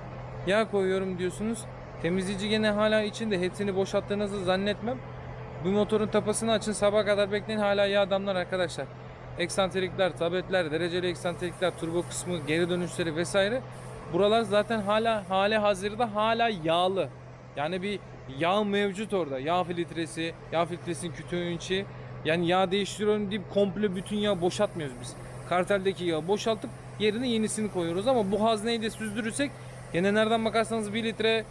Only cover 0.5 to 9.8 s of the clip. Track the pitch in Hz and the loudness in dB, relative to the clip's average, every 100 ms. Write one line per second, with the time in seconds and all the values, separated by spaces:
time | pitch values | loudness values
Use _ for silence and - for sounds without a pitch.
0.5 | 208 214 202 190 190 190 180 180 170 214 | 2 2 2 2 2 0 -2 -4 -2 -4
1.5 | 226 - - - - 165 190 185 196 208 | -4 -8 -12 -12 -4 0 0 0 -2 0
2.5 | 220 220 208 214 214 208 - 220 185 185 | 2 2 4 4 4 2 -2 0 0 0
3.5 | 190 202 190 196 202 - 202 202 202 180 | -2 -2 0 2 0 0 -2 -2 -2 0
4.5 | 185 175 - 220 254 - - - - - | 2 2 -2 -2 -4 -6 -10 -10 -10 -10
5.5 | - 165 202 208 214 208 214 208 208 226 | -4 0 2 4 2 2 2 2 0 2
6.5 | 220 214 208 208 208 202 202 202 208 208 | 0 0 2 4 4 4 4 2 0 -2
7.5 | 214 202 202 202 202 196 196 196 185 175 | 0 2 4 4 4 4 2 0 -2 0
8.5 | 185 170 - 131 - - - - - 175 | 0 0 -2 -8 -10 -14 -14 -10 -4 -2
9.5 | - 185 190 | 0 0 2